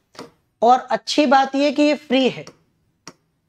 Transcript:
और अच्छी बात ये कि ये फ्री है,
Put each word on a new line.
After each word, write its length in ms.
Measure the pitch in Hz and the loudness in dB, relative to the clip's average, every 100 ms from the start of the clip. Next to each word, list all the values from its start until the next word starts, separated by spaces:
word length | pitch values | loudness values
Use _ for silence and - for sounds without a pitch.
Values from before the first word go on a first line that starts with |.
| _ - - _ _ _ | _ -20 -20 _ _ _
और 180 | 226 254 | 2 2
अच्छी 440 | 254 220 - - 294 | 0 -8 -4 -2 2
बात 280 | 269 269 269 | 2 0 -2
ये 160 | 294 | -2
कि 120 | 294 | 0
ये 120 | 294 294 | 0 -2
फ्री 300 | - 262 247 | -2 -2 -2
है, 160 | 156 - - _ _ _ _ - - _ _ | -4 -12 -20 _ _ _ _ -20 -20 _ _